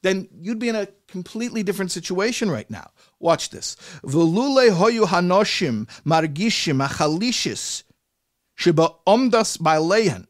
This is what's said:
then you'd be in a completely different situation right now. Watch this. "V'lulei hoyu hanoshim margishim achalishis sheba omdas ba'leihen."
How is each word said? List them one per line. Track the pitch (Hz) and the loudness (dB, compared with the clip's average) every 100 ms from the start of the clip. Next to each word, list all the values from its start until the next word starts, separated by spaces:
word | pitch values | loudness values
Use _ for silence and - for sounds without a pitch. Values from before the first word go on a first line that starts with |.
then | - 294 - - | 0 -2 -6 -12
you'd | 175 226 | -8 -4
be | 233 | -4
in | 220 | -4
a | 202 _ _ | -6 _ _
completely | 185 175 214 240 220 | -14 -12 -8 -6 -4
different | 196 202 185 | -4 -4 -4
situation | 175 165 185 214 233 214 | -6 -6 -2 -2 -2 -2
right | 131 - | -4 -6
now. | 101 - _ _ _ | -14 -16 _ _ _
Watch | 165 160 - | 0 0 -2
this. | - - - - 160 | -10 -12 -14 -18 -16
"V'lulei | 127 147 165 180 277 269 247 | -2 2 2 2 2 4 4
hoyu | 175 214 233 202 | 6 2 2 2
hanoshim | 180 180 185 214 - 175 113 107 - | 2 2 2 2 0 -2 -4 -6 -10
margishim | 143 160 156 143 220 - - 135 135 | 0 2 2 -2 -2 -2 -2 0 -2
achalishis | 135 156 160 240 233 - 104 - - _ _ _ _ _ _ _ | -2 -2 0 -2 -2 -4 -6 -8 -10 _ _ _ _ _ _ _
sheba | - 175 160 165 - - | -2 2 2 2 0 2
omdas | 220 262 233 214 - | 2 4 2 0 -2
ba'leihen." | 165 156 160 208 214 104 | 0 2 2 2 0 -4